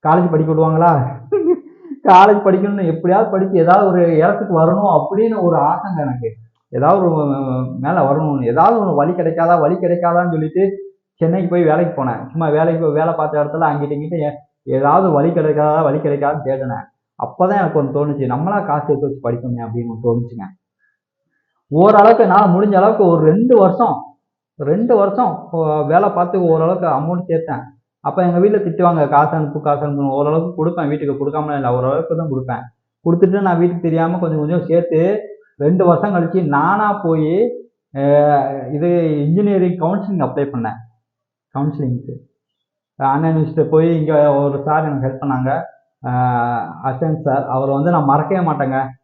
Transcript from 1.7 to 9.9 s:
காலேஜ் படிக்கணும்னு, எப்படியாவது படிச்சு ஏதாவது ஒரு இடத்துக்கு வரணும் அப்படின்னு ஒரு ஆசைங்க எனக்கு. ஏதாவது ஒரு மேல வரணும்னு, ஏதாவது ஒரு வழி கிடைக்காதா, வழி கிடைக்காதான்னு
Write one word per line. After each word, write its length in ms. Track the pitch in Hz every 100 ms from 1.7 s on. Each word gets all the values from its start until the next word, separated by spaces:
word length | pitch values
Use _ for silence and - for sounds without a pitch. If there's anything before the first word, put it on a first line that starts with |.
| - 349 277 196
காலேஜ் 360 | 185 202 202
படிக்கணும்னு, 400 | 196 185 202 202
எப்படியாவது 460 | 170 156 175 196 226
படிச்சு 280 | 190 190 180
ஏதாவது 280 | 165 190 196
ஒரு 300 | 180 170 156
இடத்துக்கு 440 | 170 - 202 165
வரணும் 420 | 165 190 202 156
அப்படின்னு 400 | - 196 226 214
ஒரு 140 | 175 160
ஆசைங்க 440 | 143 170 202 160
எனக்கு. 340 | 139 123 117 - - _ _
ஏதாவது 440 | 127 143 196 180
ஒரு 140 | 156 147 139 135 127 127 175
மேல 320 | 135 180 139
வரணும்னு, 320 | 147 156 139
ஏதாவது 360 | 117 131 190 233
ஒரு 140 | 196
வழி 200 | 143 151
கிடைக்காதா, 420 | 180 165 165 165 170
வழி 180 | 151
கிடைக்காதான்னு 560 | 180 175